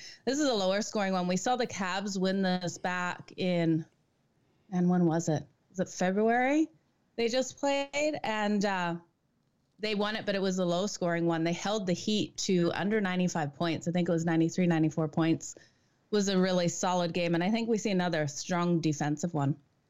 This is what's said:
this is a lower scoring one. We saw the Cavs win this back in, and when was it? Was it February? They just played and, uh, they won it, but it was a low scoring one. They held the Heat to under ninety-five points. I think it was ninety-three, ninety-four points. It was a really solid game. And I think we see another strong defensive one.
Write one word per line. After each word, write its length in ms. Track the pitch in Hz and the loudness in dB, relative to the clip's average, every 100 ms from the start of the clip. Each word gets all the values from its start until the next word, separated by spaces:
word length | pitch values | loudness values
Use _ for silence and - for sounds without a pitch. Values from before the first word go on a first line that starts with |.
| - - - | -20 -10 -4
this 120 | 269 | 0
is 120 | 294 | 0
a 40 | |
lower 280 | 226 185 196 | 2 2 0
scoring 320 | 220 220 196 | -2 -2 0
one. 140 | 190 180 | 0 0
We 100 | 185 | 0
saw 180 | 247 247 | 0 0
the 120 | 240 | -2
Cavs 520 | - 190 185 202 196 | -4 -4 -4 -4 -2
win 220 | 185 190 | 0 2
this 360 | 185 180 180 - | 0 0 -2 -6
back 540 | 185 180 180 - - - | -4 -2 -4 -6 -12 -6
in, 480 | 185 175 165 160 160 _ _ _ _ _ _ _ _ | 0 2 2 2 -2 _ _ _ _ _ _ _ _
and 160 | 180 180 | 0 2
when 160 | 180 175 | 4 4
was 240 | 160 165 | 2 0
it? 160 | 151 143 _ _ | -2 -4 _ _
Was 100 | 180 | -6
it 80 | 180 | -6
February? 800 | - 185 190 220 240 254 302 311 - _ _ _ - | -2 0 2 2 2 2 2 0 -4 _ _ _ -4
They 140 | 233 | -2
just 280 | 247 262 - | 0 -4 -4
played 600 | 285 277 277 285 302 302 | -2 0 -2 -2 -2 -2
and, 420 | - 214 208 208 202 | -4 -2 0 2 0
uh, 300 | 190 175 170 - _ _ _ _ _ _ _ | 0 -2 -4 -8 _ _ _ _ _ _ _
they 140 | 208 208 | -4 0
won 220 | 208 214 | 0 -2
it, 80 | 202 | -2
but 100 | 196 | 0
it 60 | |
was 180 | 190 185 | 0 0
a 60 | 180 | 0
low 220 | 175 208 | 0 -2
scoring 380 | - 175 170 170 | -2 -2 0 2
one. 200 | 165 165 | 2 0
They 80 | |
held 340 | 170 190 214 185 | -2 -2 -2 -2
the 60 | |
Heat 420 | 175 - 214 - - | -2 0 -2 -2 -4
to 300 | - 185 170 | 0 2 2
under 260 | - 175 220 | 0 0 0
ninety-five 560 | 190 180 180 170 147 - | 0 0 0 0 -4 -2
points. 320 | 170 156 - | -2 -2 -2
I 40 | |
think 180 | 175 175 | 0 2
it 20 | |
was 140 | 170 165 | 0 2
ninety-three, 420 | 165 165 - 180 | 2 2 2 2
ninety-four 400 | 160 156 151 156 | 4 2 0 -2
points. 480 | 160 165 151 - - | 0 2 0 -2 -18
It 60 | - _ _ _ _ | -20 _ _ _ _
was 140 | 208 196 | 0 2
a 100 | 190 | 2
really 300 | 185 180 175 | 2 2 0
solid 460 | - 190 180 175 | 0 0 0 0
game. 200 | 170 170 | 0 0
And 80 | 170 | 0
I 80 | 180 | 2
think 200 | 226 226 | 0 0
we 80 | 220 | 0
see 140 | 214 | 0
another 360 | 185 180 170 151 | 0 2 0 -2
strong 540 | - - 180 175 170 | -4 -4 0 2 2
defensive 520 | 160 147 147 151 170 | 2 0 -2 -2 -2
one. 220 | 160 139 - _ _ | 0 0 -2 _ _